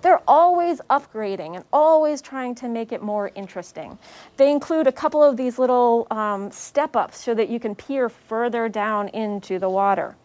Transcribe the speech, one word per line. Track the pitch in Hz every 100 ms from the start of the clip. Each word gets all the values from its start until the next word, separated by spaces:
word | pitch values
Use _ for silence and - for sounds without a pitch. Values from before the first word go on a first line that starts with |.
They're | 349 339 -
always | 285 349 349 349 311 -
upgrading | 277 285 220 208 196 160 180
and | -
always | 285 311 320 302 294
trying | - 262 254 240
to | 254
make | 233 226
it | 226
more | 208 208 202 -
interesting. | 196 190 170 - 151 - - - - -
They | 277
include | 294 285 320 269
a |
couple | 262 302 302
of | 294 247
these | 254 240
little, | 254 247 240 233 226
um, | 220 214 202 202
step-ups | - - - 302 233 165 -
so | -
that | 226 214
you | 233
can | 233 202
peer | - 277 240
further | - _ 226 240 233 226
down | 214 208 214 202
into | 214 220 202 - 185
the | 185
water. | 190 196 190 143 -